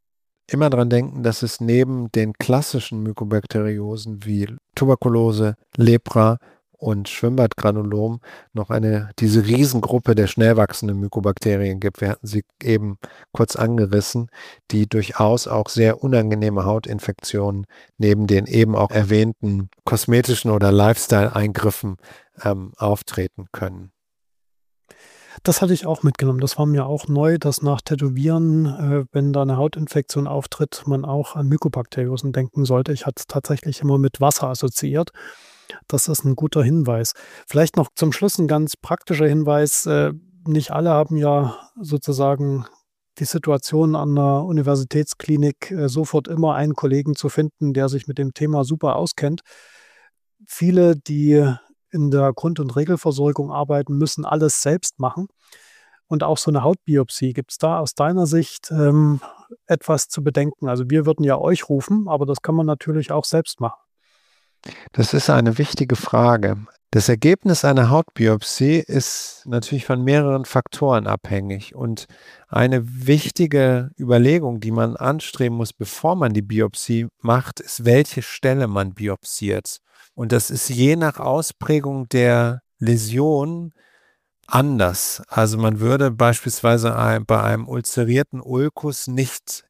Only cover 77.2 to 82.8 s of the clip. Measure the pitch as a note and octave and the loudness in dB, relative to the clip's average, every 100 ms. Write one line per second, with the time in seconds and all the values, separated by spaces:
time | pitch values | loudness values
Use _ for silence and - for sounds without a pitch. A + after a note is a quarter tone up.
77.2 | A2+ B2 - - - - A#2 C3 D3 - | 0 0 -2 -10 -14 -2 4 4 4 -4
78.2 | - - C3+ C3+ A#2+ G2+ G2 F#2+ G#2 F#2+ | -12 -4 -2 0 0 -2 -4 -4 -6 -6
79.2 | - - G2+ G2 - - _ _ _ - | -8 -6 -4 -4 -6 -14 _ _ _ -8
80.2 | A2+ A#2+ - C3+ - A#2+ C3+ E3 D#3 - | 0 0 0 -4 -4 2 2 4 0 -2
81.2 | C#3 D3 D#3+ - - D3+ C#3 C3+ B2 B2+ | -2 -2 -2 -6 -2 -2 -2 -6 -2 2
82.2 | B2 A#2+ A#2+ B2+ - - | 4 4 2 -4 -12 -4